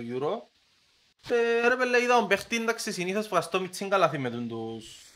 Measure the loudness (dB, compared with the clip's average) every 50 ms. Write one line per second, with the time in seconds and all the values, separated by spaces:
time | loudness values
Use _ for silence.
0 | -8 -8 -6 -4 -2 -2 -4 -4 -8 _ _ _ _ _ _ _ _ _ _ _
1 | _ _ _ _ _ -2 0 2 2 2 2 4 4 4 4 2 2 2 2 2
2 | 4 6 4 4 4 4 0 0 0 -4 -4 -2 -2 -2 -2 -2 -6 -6 -4 -4
3 | -4 -2 -2 -4 -4 0 0 0 0 0 -2 -4 -4 -4 -8 -8 -2 0 4 4
4 | 4 2 2 -2 -4 -4 -4 -6 -6 -6 -6 -8 -8 -8 -10 -10 -14 -16 -20 -20
5 | -20 -20 _